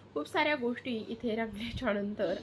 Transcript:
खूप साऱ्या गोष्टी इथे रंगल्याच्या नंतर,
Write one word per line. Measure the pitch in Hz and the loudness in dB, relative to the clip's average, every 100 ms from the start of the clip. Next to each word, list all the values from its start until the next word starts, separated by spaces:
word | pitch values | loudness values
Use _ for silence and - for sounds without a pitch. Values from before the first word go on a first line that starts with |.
| - | -6
खूप | 294 294 | -4 0
साऱ्या | 330 302 294 | 2 4 4
गोष्टी | 240 247 269 226 - | 2 -2 -4 -4 -4
इथे | 233 240 220 | -4 -2 0
रंगल्याच्या | 226 202 233 - 247 | -2 -4 -6 -2 0
नंतर, | 202 202 208 175 196 | 2 0 0 0 0